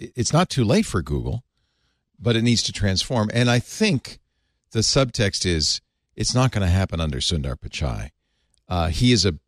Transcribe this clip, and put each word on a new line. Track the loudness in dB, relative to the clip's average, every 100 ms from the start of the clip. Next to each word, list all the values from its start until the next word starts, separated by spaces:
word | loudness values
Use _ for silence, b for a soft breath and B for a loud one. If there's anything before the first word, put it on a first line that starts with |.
i-, | -12 -6
it's | 0
not | 2 2
too | 0
late | 2 2 2
for | -4
Google, | -2 -4 -4 -6 -10 _ _ _ _ _ _ _
but | 0 2
it |
needs | 4 2
to | 0
transform. | -2 0 0 0 0 0
And | 2 2
I | 2
think | -2 -2 0 0 -4 -16 _ _ _ _ _
the | -2
subtext | 2 2 0 0 -2 0
is | 0 0 0 -4 -8 _ _
it's | -6 -2 2
not | 0
gonna | 2 2
happen | 2 0 -2
under | -4 -4
Sundar | -2 -2 -4 -8
Pichai. | -10 -6 -4 -4 -10 -16 _ _ _ _ -6
Uh, | -2 0
he | 2 4
is | 4 2
a | -2